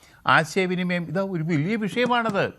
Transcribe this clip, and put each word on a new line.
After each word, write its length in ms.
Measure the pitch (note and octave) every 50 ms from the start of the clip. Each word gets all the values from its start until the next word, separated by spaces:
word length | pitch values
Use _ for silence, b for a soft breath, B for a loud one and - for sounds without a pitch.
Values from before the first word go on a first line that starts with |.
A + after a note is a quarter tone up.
| b b b b b -
ആശയവിനിമയം, 760 | B2+ C#3+ D#3+ D#3 - G3+ F#3 F3+ F#3 F3+ F#3 F3+ F3+ F3 E3+
ഇതാ 180 | D3+ D3+ F#3+
ഒരു 220 | G3 G3 F#3+ E3+ D#3
വലിയ 320 | D#3 F3+ C#3+ C#3+ F3 A3
വിഷയമാണത്. 800 | A3+ A3 G3 - A#3+ B3 A#3+ B3 A#3+ A3+ A3+ G3+ G3 D3+ G#2 -